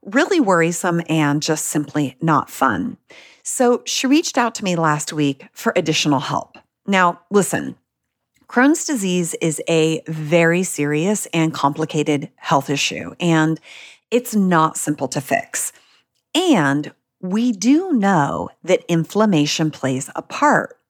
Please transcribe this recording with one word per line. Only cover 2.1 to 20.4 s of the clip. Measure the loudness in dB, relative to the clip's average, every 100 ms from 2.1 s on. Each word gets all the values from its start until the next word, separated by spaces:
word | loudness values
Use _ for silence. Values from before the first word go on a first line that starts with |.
| -2
not | 0 0 0
fun. | -2 0 0 -4 -8 _ -20 -20 _
So | -12 0 2 2 -2
she | -4 2
reached | 2 2 -2
out | -2 -2
to |
me | -4 0
last | 0 0 -4
week | -2 -2 -2 -10
for | -6 -2 0
additional | 0 0 2 0
help. | 0 -6 -8 -16 _ _ -2
Now, | 2 2 0 _
listen, | 0 2 -2 -6 -12 _ _ _ _ _ _ _
Crohn's | 2 4 2 -2
disease | -4 -2 -2 -2 -2
is | -4 -4 -2
a | 2 2 0 -6
very | -8 0 2 4 2
serious | -2 -4 -2 0 0 -2 -4
and | -2 -2
complicated | 0 -2 -2 -4 -2 0 -2 -4 _
health | 0 0 0
issue, | -4 -4 -6 -12 -4
and | 0 2 2 -2 -8 -20 -20 -20 _
it's | -4 -2
not | 0 2 4 2 -2
simple | -6 -4 -4
to | -6
fix. | -2 -4 -4 -8 -10 -12 _ _ _ _ _
And | -2 2 4 4 0 -4 -12 _ _
we | -6 -2 0
do | 0 2 2 4
know | 0 2 2 2 -2 -8 _
that | 0 0 2
inflammation | -2 0 0 2 4 2 0 -2
plays | -2 -4 -4 -6 -10
a |
part. | -10 0